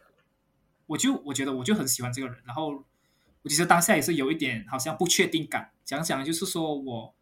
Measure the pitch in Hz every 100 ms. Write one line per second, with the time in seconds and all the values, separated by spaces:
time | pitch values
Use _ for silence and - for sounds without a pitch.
0 | _ _ _ _ _ _ _ _ - 151
1 | 135 131 143 139 139 131 123 208 131 -
2 | 123 120 131 120 120 135 156 139 - _
3 | _ _ _ _ - 160 170 175 170 170
4 | 156 160 135 165 131 113 107 131 156 -
5 | 175 - 175 160 139 120 - _ - 143
6 | 170 135 139 165 185 170 160 143 135 113
7 | 120 _